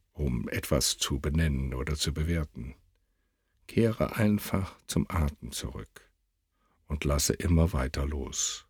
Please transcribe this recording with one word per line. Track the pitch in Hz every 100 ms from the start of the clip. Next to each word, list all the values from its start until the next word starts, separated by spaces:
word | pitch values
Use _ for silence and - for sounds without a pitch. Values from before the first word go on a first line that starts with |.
| _
um | - 69 60 -
etwas | - - 71 - -
zu | - 67
benennen | 73 78 80 67 65
oder | 64 67 76
zu | -
bewerten. | 73 80 82 78 - 64 - _ _ _ _ _ _ _ _ -
Kehre | - 113 110 - -
einfach | 107 104 - - 92 - -
zum | - -
Atem | 87 71 - -
zurück | - - - - - - _ _ _ _ _ _ _ -
und | 76
lasse | 73 73 -
immer | - 80 82 85
weiter | 65 67 69 69
los. | 69 65 - - -